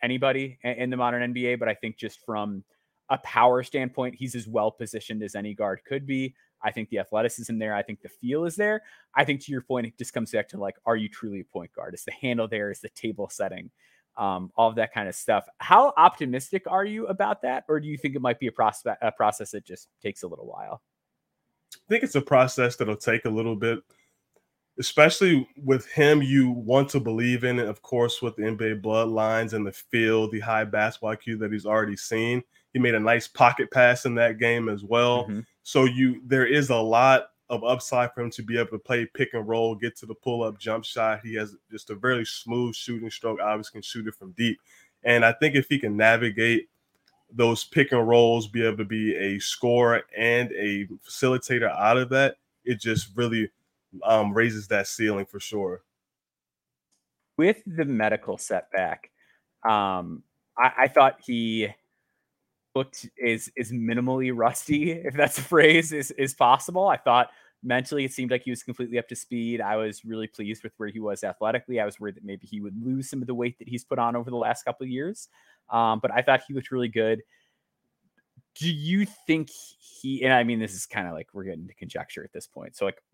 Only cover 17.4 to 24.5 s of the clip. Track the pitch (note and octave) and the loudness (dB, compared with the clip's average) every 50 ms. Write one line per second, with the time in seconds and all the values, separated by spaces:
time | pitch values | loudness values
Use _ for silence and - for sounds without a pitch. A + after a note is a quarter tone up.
17.4 | - B2+ C3 C3+ - - D#3 D3+ D3 D3+ D3 C3+ - C#3 C3+ C#3 B2 B2 A#2 - | -4 -4 -4 -4 -2 -2 -4 -2 -2 -6 -8 -6 -6 -6 -4 -2 -2 -2 -2 -2
18.4 | C3+ A2 - - A2 G#2+ - - - A#2 G2+ - A#2 A2 - - A2+ G#2+ - - | -4 -6 0 2 2 2 2 0 -6 -6 -6 -2 -2 -4 0 2 0 0 0 -2
19.4 | G#2 - - G2+ - - F2+ - - _ _ _ - G#2 - - F#2+ F2 E2 - | -12 -10 -12 -12 -12 -14 -18 -20 -20 _ _ _ -10 -10 -10 -8 -12 -14 -12 -14
20.4 | A1+ A1+ - G1+ G1+ G1+ - - _ _ _ _ _ _ _ _ _ _ _ _ | -16 -16 -14 -14 -14 -14 -14 -16 _ _ _ _ _ _ _ _ _ _ _ _
21.4 | _ _ _ _ _ _ - _ _ - G#3+ A3+ C4+ - - C#3 - - C#3+ B2+ | _ _ _ _ _ _ -20 _ _ 0 0 0 0 0 0 -2 2 6 6 6
22.4 | B2+ B2+ - C3 B2 A#2+ - - A#2+ G#2+ G#2+ - - A#2+ A2+ A#2 - A2+ A2 A2+ | 6 6 4 0 0 0 2 -2 -2 -2 -2 -2 0 0 0 0 0 -2 -2 -2
23.4 | A2+ A#2 A2+ G2 A2+ A#2 A#2 - _ _ _ _ _ _ _ _ _ _ _ _ | -2 -2 -2 0 -2 -2 -2 -4 _ _ _ _ _ _ _ _ _ _ _ _
24.4 | _ _ | _ _